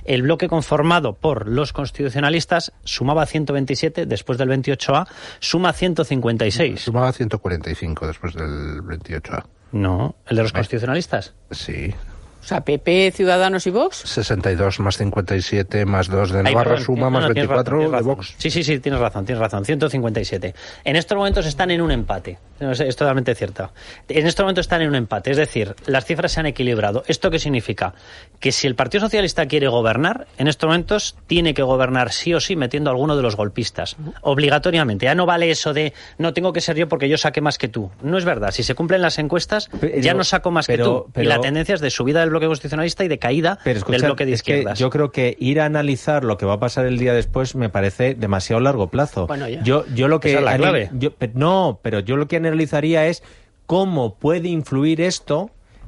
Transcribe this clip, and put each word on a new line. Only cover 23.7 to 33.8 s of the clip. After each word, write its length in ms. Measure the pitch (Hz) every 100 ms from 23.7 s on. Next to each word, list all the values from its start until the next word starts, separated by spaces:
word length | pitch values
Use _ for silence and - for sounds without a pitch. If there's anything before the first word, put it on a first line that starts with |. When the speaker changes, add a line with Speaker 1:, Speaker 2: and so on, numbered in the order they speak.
| - - - -
Speaker 1:
En 160 | 147 156
estos 180 | -
momentos 200 | 196 180 170
están 160 | 170
en 60 | 160
un 40 |
empate. 360 | 139 113 107 131
Es 80 | 151
decir, 360 | 151 - 101 98 -
las 180 | 135
cifras 280 | - 151 151
se 80 | -
han 40 |
equilibrado. 580 | 156 120 123 113 107 107 -
¿Esto 240 | 156 190
qué 80 | 160
significa? 560 | 147 131 - 101 92 - - - - -
Que 120 | 135
si 140 | - 135
el 80 |
Partido 260 | 120 127 202 220
Socialista 400 | 214 185 - 147
quiere 220 | 151 135
gobernar, 580 | 120 113 110 165 240 - -
en 100 | 139
estos 220 | 147 160
momentos 480 | 170 165 208 - - -
tiene 280 | 170 170
que 80 | 143
gobernar 500 | 131 131 127 127 120
sí 220 | - -
o 60 | 170
sí 160 | - 165
metiendo 340 | 127 147 147
a 20 |
alguno 240 | 127 151 147
de 60 |
los 140 | 123 101
golpistas. 600 | 104 113 113 -